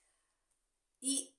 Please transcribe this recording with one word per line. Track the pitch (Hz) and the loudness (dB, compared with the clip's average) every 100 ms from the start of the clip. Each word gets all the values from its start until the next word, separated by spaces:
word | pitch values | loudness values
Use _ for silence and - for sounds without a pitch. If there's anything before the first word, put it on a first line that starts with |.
| _ _ _ _ _ _ _ _ _ _ | _ _ _ _ _ _ _ _ _ _
І | 262 277 - | 0 0 -2